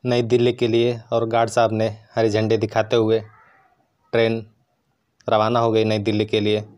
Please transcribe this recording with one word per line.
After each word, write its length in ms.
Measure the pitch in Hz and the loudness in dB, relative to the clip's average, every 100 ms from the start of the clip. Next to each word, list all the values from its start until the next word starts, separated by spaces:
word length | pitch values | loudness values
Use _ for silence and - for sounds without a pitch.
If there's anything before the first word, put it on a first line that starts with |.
नई 180 | 127 120 | 0 0
दिल्ली 300 | 117 120 120 | 2 2 2
के 140 | 120 120 | 0 0
लिए 300 | 117 120 117 - | 2 0 -2 -4
और 140 | 117 113 | -4 0
गार्ड 240 | 113 113 | 0 0
साहब 220 | 123 113 | 2 0
ने 140 | 110 110 107 _ | 0 -4 -6 _
हरी 160 | - 113 | -2 0
झंडी 260 | 107 110 110 | 0 0 0
दिखाते 400 | 107 113 110 120 | 0 -2 0 0
हुए 220 | 110 110 104 - _ _ _ _ _ _ _ | 0 -2 -4 -20 _ _ _ _ _ _ _
ट्रेन 320 | 117 113 113 107 _ _ _ _ _ _ _ - | 0 0 -2 -8 _ _ _ _ _ _ _ -2
रवाना 320 | 110 107 120 | 0 2 2
हो 100 | 117 | 2
गई 120 | 110 | 2
नई 140 | 110 107 | 0 0
दिल्ली 260 | 104 107 107 | -2 -2 0
के 140 | 110 | 0
लिए। 200 | 104 107 107 | 0 -2 -4